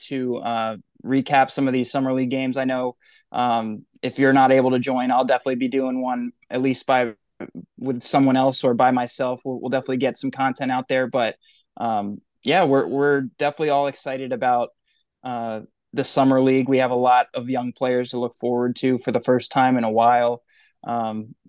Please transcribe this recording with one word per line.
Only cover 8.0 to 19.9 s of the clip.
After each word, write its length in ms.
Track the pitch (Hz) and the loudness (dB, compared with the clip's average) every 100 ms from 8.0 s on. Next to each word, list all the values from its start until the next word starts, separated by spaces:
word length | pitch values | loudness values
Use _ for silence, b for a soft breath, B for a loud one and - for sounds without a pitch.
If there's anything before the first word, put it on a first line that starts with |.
someone 340 | - 143 135 131 | -2 2 4 4
else 260 | 135 127 | 2 0
or 120 | 131 | 0
by 180 | 120 127 | 2 2
myself. 480 | 127 123 - 127 127 | 2 -2 -6 -6 -6
We'll, 160 | 135 127 | -8 -8
we'll 100 | 127 | -4
definitely 280 | 131 135 131 | -4 -2 -2
get 180 | 131 120 | -2 -4
some 140 | 135 | -6
content 400 | - 135 - 131 | -2 -2 -2 -4
out 160 | 127 - | -4 -2
there. 220 | 131 123 | -2 0
But, 280 | 131 110 - b b _ - | 0 -2 -4 b b _ -8
um, 440 | 117 110 101 104 - _ | -4 -2 -4 -10 -16 _
yeah, 200 | 117 170 | 0 2
we're, 220 | 165 135 85 | 4 2 2
we're 360 | 135 147 143 131 - | 0 2 0 -2 -4
definitely 320 | 147 147 151 | -4 -2 0
all 180 | 139 143 | 0 -2
excited 440 | 135 139 131 131 | -6 -10 -10 -8
about, 380 | 123 127 120 117 _ _ _ _ _ | -4 0 0 -2 _ _ _ _ _
uh, 360 | 127 120 117 110 - _ _ | -12 -8 -8 -8 -12 _ _
the 120 | 135 | -6
Summer 360 | 131 143 135 131 | -2 2 4 4
League. 280 | 131 131 127 | 4 2 2
We 100 | 131 | 2
have 140 | 127 | 2
a 20 | 123 | 2
lot 300 | 127 123 120 | 4 4 2
of 160 | 127 123 | -4 -6
young 220 | 127 123 | -4 -6
players 380 | - 127 123 123 | -4 0 0 -2
to 100 | 123 | -4
look 160 | 120 - | -6 -4
forward 400 | 123 123 123 120 | -4 0 -2 0
to 220 | 131 123 | 0 0
for 120 | - | 0
the 100 | 120 | -2
first 300 | - 127 - | 2 0 0
time 260 | 139 127 127 | 2 2 2
in 60 | |
a 80 | 113 | 2